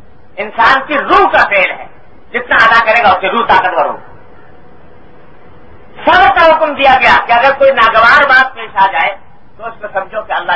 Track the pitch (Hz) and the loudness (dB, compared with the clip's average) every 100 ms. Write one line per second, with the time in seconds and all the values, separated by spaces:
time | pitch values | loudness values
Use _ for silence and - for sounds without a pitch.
0 | - - - - 208 - 233 269 285 277 | -20 -20 -18 -12 -10 -2 0 0 -4 -6
1 | - 392 359 269 202 196 - - - - | 0 2 2 0 0 -2 -2 -6 -16 -20
2 | - - - 233 - 254 208 233 220 233 | -20 -20 -12 -10 -4 0 2 2 0 0
3 | 208 185 185 233 226 190 185 165 135 113 | 0 0 -2 -4 0 0 0 -2 -4 -6
4 | - - - - - - - - - - | -16 -20 -20 -20 -20 -20 -20 -20 -20 -20
5 | - - - - - - - - - - | -20 -20 -20 -20 -20 -20 -20 -20 -20 -6
6 | 302 359 392 370 330 311 311 269 269 254 | 2 4 4 4 2 2 0 0 2 2
7 | 233 233 - 233 269 277 269 240 226 220 | 2 0 0 0 0 2 2 2 2 2
8 | 233 285 277 254 240 233 220 202 190 170 | 4 4 4 2 0 -6 -6 -2 0 0
9 | - - - - - - 226 - 208 190 | -6 -8 -18 -20 -20 -16 -16 -14 -10 -8
10 | 185 214 - 170 180 | -8 -10 -6 -6 -4